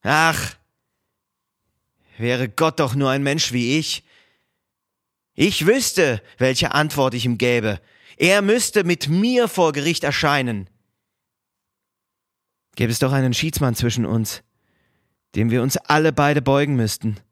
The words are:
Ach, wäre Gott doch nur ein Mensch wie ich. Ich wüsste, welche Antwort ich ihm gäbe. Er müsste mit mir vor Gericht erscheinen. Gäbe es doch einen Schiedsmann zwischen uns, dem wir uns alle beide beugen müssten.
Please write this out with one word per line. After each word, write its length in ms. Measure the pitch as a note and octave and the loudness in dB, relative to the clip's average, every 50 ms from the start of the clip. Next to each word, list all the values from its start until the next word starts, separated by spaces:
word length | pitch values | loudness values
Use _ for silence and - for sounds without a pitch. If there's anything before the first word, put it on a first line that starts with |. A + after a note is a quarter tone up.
Ach, 540 | _ D3+ D#3 D3+ E3 E3 D#3+ - - - - _ _ _ _ _ _ _ _ _ _ _ _ _ _ _ _ _ _ _ _ _ _ _ _ _ _ _ _ _ _ _ _ - | _ 0 0 2 2 2 0 -2 -8 -10 -14 _ _ _ _ _ _ _ _ _ _ _ _ _ _ _ _ _ _ _ _ _ _ _ _ _ _ _ _ _ _ _ _ -6
wäre 320 | A2+ A#2+ B2 B2 C3 A#2+ | -2 -2 0 0 -2 -4
Gott 300 | G2+ - D#3+ D#3+ D#3 - | -2 0 0 0 2 0
doch 160 | D#3 C3 A2 | -2 0 0
nur 160 | C#3 C#3 C3+ | 0 0 0
ein 100 | C3 C#3 | 0 0
Mensch 320 | C#3 C#3 C#3 - - - A#2+ | 0 -2 -2 -2 -2 -2 -2
wie 240 | B2 A#2+ A#2+ C#3 D#3 | -2 -2 0 0 -2
ich. 260 | D#3 - - - _ _ _ _ _ _ _ _ _ _ _ _ _ _ _ _ _ _ _ _ _ _ _ _ _ _ _ - | -2 -4 -8 -8 _ _ _ _ _ _ _ _ _ _ _ _ _ _ _ _ _ _ _ _ _ _ _ _ _ _ _ 0
Ich 240 | C#3+ G3+ - - D3+ | 0 0 0 0 2
wüsste, 560 | E3+ A#3 C4+ B3 - - G3 E3+ C#3+ A#2+ G#2 - - - _ | 2 2 2 2 -2 0 0 0 0 0 -4 -6 -12 -4 _
welche 360 | - C3 C3 - - - - | 0 0 2 0 -2 0 0
Antwort 400 | C#3+ D3+ D3+ - C#3+ C3+ C3 A#2 | 0 0 0 0 0 0 0 0
ich 100 | B2 A2+ | -2 -2
ihm 140 | B2+ A#2+ G#2+ | -2 -2 0
gäbe. 420 | B2 B2 B2 A#2+ G#2+ A2 G2+ F#2 _ _ _ _ _ - - _ | 0 0 2 0 0 -2 -4 -6 _ _ _ _ _ -20 -4 _
Er 240 | - F3 F#3+ G#3 | 2 4 4 4
müsste 420 | G3+ G3 A3 B3 - - - G#3+ F#3 | 4 2 2 2 0 0 0 0 2
mit 240 | E3+ F3 E3 - C#3+ | 2 0 -2 0 -2
mir 400 | D#3+ F3+ G#3 A#3+ B3+ B3 A#3+ A3 | 0 2 2 2 2 2 2 0
vor 240 | - - F3 D#3+ | 2 2 2 2
Gericht 320 | D3 D3 C#3+ E3 E3+ - - | 2 0 -2 -2 -2 0 -2
erscheinen. 680 | C#3+ C#3 - - D3+ C#3+ C#3+ C3 B2 A2+ G2+ F#2 - _ _ _ _ _ _ _ _ _ _ _ _ _ _ _ _ _ _ _ _ _ _ _ _ _ _ _ _ _ _ _ _ _ _ _ _ _ _ _ _ _ | -2 -2 0 0 2 2 2 0 -2 -4 -6 -8 -12 _ _ _ _ _ _ _ _ _ _ _ _ _ _ _ _ _ _ _ _ _ _ _ _ _ _ _ _ _ _ _ _ _ _ _ _ _ _ _ _ _
Gäbe 160 | - A#2+ A2 | -4 -2 -2
es 80 | A#2 - | 0 -2
doch 140 | C#3+ C3 C#3 | -2 0 0
einen 200 | C#3 C3 B2+ A#2+ | 0 0 0 0
Schiedsmann 400 | - - D#3+ - - D3+ B2+ A2+ | -2 -2 -4 -2 -2 -2 -2 0
zwischen 320 | - B2+ A#2+ G#2+ B2 A2+ | 0 -2 -2 0 -2 -2
uns, 380 | C#2+ G#2+ A2+ A2 G#2 - - _ _ _ _ _ _ _ _ _ _ _ _ _ _ _ _ _ _ _ | 0 0 -2 -2 -2 -6 -12 _ _ _ _ _ _ _ _ _ _ _ _ _ _ _ _ _ _ _
dem 140 | F2 A2 A#2 | -2 -2 0
wir 120 | A2+ B2 | 0 0
uns 160 | A#2+ C3+ - - | 0 -2 -4 -4
alle 340 | _ - D3 D3+ D#3 D#3+ | _ 0 0 2 2 2
beide 300 | C3 - D3 C#3+ D3 D3 | 2 2 0 2 2 0
beugen 340 | B2 C#3 C3+ C#3 D3 D3 C#3+ | 0 2 2 2 2 0 0
müssten. 460 | B2+ A2+ G#2+ - - - A2+ G#2 G2+ _ _ | 0 0 -2 -2 -4 -6 -6 -6 -6 _ _